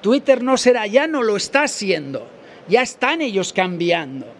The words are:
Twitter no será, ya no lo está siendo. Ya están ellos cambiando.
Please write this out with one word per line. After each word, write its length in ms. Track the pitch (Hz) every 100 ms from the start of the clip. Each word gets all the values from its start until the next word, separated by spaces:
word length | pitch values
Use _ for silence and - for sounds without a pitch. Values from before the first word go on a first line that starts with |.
Twitter 420 | 190 262 - 254
no 140 | 247 254
será, 280 | 247 247 214
ya 220 | 226 320
no 160 | 302
lo 140 | 226 202
está 300 | - 277 285
siendo. 600 | - 196 165 139 135 - - - - -
Ya 160 | 220
están 380 | 247 - 247 330
ellos 300 | 285 190 180
cambiando. 760 | - 185 175 170 170 147 135 117 -